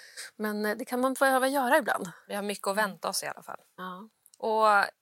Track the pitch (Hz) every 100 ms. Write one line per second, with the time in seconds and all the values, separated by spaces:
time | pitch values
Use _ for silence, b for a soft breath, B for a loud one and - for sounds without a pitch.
0 | B B B - 214 208 214 220 262 247
1 | 262 262 269 262 262 277 247 311 220 -
2 | 180 - - 202 202 196 202 196 208 175
3 | 196 190 143 - - - _ - 185 180
4 | 220 _ _ - 220 220 214 202 - -